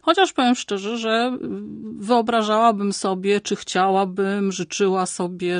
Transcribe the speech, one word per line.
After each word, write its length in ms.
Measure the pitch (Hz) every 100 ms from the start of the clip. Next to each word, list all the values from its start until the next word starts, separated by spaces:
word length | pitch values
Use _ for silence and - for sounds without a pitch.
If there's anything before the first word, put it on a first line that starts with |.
Chociaż 300 | - 330 370
powiem 220 | - 247
szczerze, 440 | 247 - 202 202 233
że, 400 | 226 226 247 254
y, 60 | 247 196 208 220 220 -
wyobrażałabym 920 | 202 240 226 233 214 214 233 208 202
sobie, 480 | 196 196 185 196 202
czy 160 | - 202
chciałabym, 960 | - 180 190 190 196 185 196 202 196
życzyła 540 | 185 170 - 196 190 180
sobie, 320 | - 180 180 175